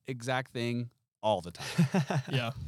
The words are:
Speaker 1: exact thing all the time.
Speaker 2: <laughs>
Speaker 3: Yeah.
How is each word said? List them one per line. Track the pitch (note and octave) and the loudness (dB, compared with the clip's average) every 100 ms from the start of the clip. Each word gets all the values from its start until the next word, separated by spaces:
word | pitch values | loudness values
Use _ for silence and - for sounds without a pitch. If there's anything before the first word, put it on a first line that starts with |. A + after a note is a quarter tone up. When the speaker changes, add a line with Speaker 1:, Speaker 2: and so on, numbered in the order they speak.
| - | -8
Speaker 1:
exact | C3 A#2+ C3 B2+ | -6 -2 -2 -2
thing | B2 A#2 A#2+ A#2+ _ _ _ | -2 -2 -2 -4 _ _ _
all | G#2+ G2 | 2 2
the | E2+ | 0
time. | - - - D#3 F#3+ C#3 E3+ - | -8 -2 2 4 4 2 0 0
Speaker 2:
<laughs> | |
Speaker 3:
Yeah. | C3 A#2 - | 0 0 -4